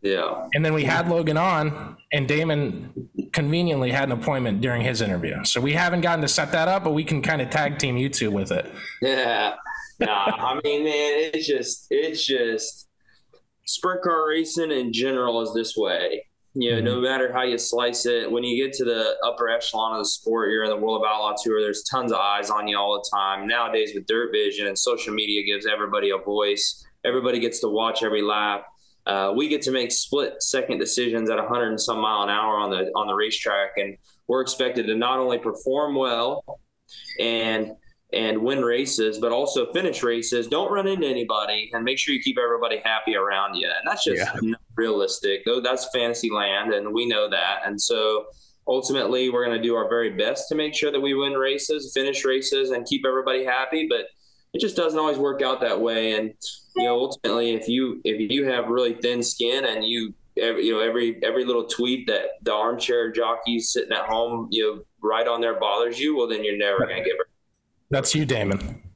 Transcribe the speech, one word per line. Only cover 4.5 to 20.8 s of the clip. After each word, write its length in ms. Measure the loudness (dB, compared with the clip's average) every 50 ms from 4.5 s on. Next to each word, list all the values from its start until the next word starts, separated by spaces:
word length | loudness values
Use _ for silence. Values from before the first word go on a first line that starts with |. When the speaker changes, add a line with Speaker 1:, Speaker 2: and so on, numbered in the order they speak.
| 0 0
Speaker 2:
during 220 | 0 0 0 2 0
his 180 | 0 0 0
interview. 420 | 0 0 0 -2 -2 -4 -4 -2 -2
So 160 | 0 0 2
we 140 | 2 2 2
haven't 280 | 2 2 2 2 2
gotten 200 | 2 2 2 2
to 60 | 2 0
set 240 | 2 0 0 2
that 160 | 2 2 4 4
up, 160 | 2 2 2
but 80 | 2
we 120 | 0 0 2
can 180 | 2 0 0
kinda 260 | 2 2 0 0 0 0
tag 320 | 0 0 0 0 0 0
team 180 | 0 0 2 0
you 100 | 0 0
two 220 | 0 0 0 2
with 220 | 0 0 0 0
it. 200 | 0 -2 -2 -4 -8 -14 -14 -14 -8 -2
Speaker 1:
Yeah. 540 | 0 0 2 2 2 2 2 2 2 0 -2 -4 -10 -10 -10 -10 -10 -14 -4 -2
Nah, 260 | 0 0 2 2 2 0 0 0
I 240 | -2 -2 -2 0 0
mean, 200 | 0 0 2 0
man, 480 | 0 2 2 2 2 2 2 0 0 -2
it's 140 | -4 0 0
just, 400 | 0 0 0 -2 -6 -6 -4 0
it's 340 | 0 2 2 0 -2 -2 -2
just, 640 | 0 2 2 2 0 0 -2 -4 -6 -8 -10 -16 _ _ _ _ _ _ _ _ _ _ -20 _ _ _ _ _
sprint 380 | -4 -4 0 0 -2 -2 0 0
car 260 | 2 2 2 2 2
racing 420 | 2 0 0 0 0 -2 0 0
in 220 | 0 0 0 -2 -2
general 480 | 0 0 0 2 2 2 2 2 0
is 120 | -2 -2 -2
this 200 | -2 -2 -2 0
way. 480 | 0 0 0 0 0 0 -2 -2 -4 -8 _ _ _ _ _ _
You 220 | -2 0 2 2
know, 40 | 2
no 100 | 2 0 0
Speaker 2:
Mm-hmm. 100 | 2 0
Speaker 1:
matter 300 | 0 2 2 0 0 0
how 80 | 0
you 160 | 0 0 0 0
slice 480 | 0 0 0 2 0 0 0 0 0
it, 260 | 2 0 0 0 0
when 120 | -2 -2 0
you 200 | 0 0 0 0
get 100 | -2 -2 -2
to 80 | 0
the 300 | 0 2 2 2 0 0 0 -2
upper 240 | -4 -2 0 0 0
echelon 440 | 0 0 -2 -2 -2 0 0 0 0
of 60 | -2
the 60 | -2 -2
sport, 420 | -2 -2 0 0 0 2 2 2
you're 120 | 2 2 2
in 60 | 0
the 80 | 0
World 240 | 0